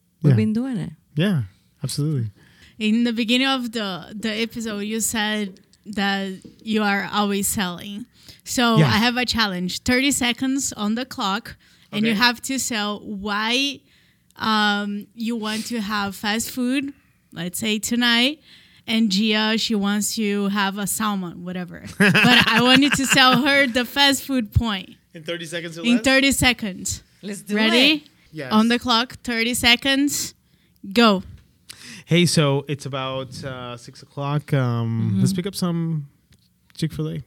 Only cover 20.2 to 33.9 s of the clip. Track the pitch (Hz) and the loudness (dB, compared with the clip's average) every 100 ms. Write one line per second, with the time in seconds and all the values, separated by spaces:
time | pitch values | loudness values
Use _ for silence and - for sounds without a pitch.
20.2 | 208 202 196 208 196 196 190 - 214 196 | -2 0 0 0 -2 -2 -6 -4 -2 -4
21.2 | 175 170 175 180 175 - - - 196 180 | -6 -10 -10 -10 -10 -12 -10 2 4 6
22.2 | 214 240 220 226 247 262 285 269 262 277 | 6 6 6 4 6 6 6 2 2 6
23.2 | 254 247 285 277 277 247 240 277 277 269 | 6 6 4 4 2 0 -2 2 4 2
24.2 | - 262 208 - 233 196 - - _ 170 | -2 -4 0 0 0 -4 -8 -20 _ -14
25.2 | 160 170 165 170 170 165 233 240 262 269 | -8 -8 -6 -8 -8 -4 2 2 4 4
26.2 | 277 254 254 240 214 190 190 - _ _ | 4 4 2 2 -4 -8 -8 -10 _ _
27.2 | 190 202 - 208 220 240 277 302 - _ | -12 -12 -4 0 2 4 4 2 -4 _
28.2 | _ 151 131 214 233 240 247 226 233 - | _ -12 0 2 2 0 0 0 -2 -8
29.2 | - 226 226 247 247 233 277 269 285 - | -6 -2 -2 2 2 4 2 0 0 -2
30.2 | - - _ _ _ _ 196 214 233 185 | -8 -12 _ _ _ _ -4 4 4 4
31.2 | - - _ _ _ - - - - 170 | -2 -18 _ _ _ -20 -18 -14 0 2
32.2 | 175 170 143 139 143 143 135 135 131 135 | 4 4 2 2 -2 -8 -6 -6 -6 -8
33.2 | 127 - 139 127 123 120 - | -10 -10 -12 -10 -12 -12 -16